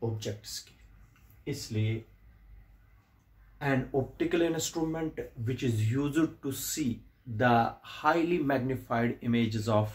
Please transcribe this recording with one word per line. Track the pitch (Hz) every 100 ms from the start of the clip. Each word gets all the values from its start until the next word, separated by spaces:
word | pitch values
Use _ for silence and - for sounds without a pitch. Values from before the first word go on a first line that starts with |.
ऑब्जेक्ट्स | 113 107 117 107 - -
की। | - - - - - - - - -
इसलिए | 139 - 107 110 113 - - - - - - - - - - _ _ _ - - -
an | 143 135 127 139
optical | - - 165 175
instrument | 170 160 - 170 160 165 160 - - - 113
which | 123
is | 131 107 110
used | 131 143 151 156 -
to | 139
see | 135 - - 131 - - _ - 107
the | 123 117 113 - -
highly | - 151 170 165 175
magnified | 139 131 127 131 - 117 120 120
images | 123 117 113 110 107
of | 107 107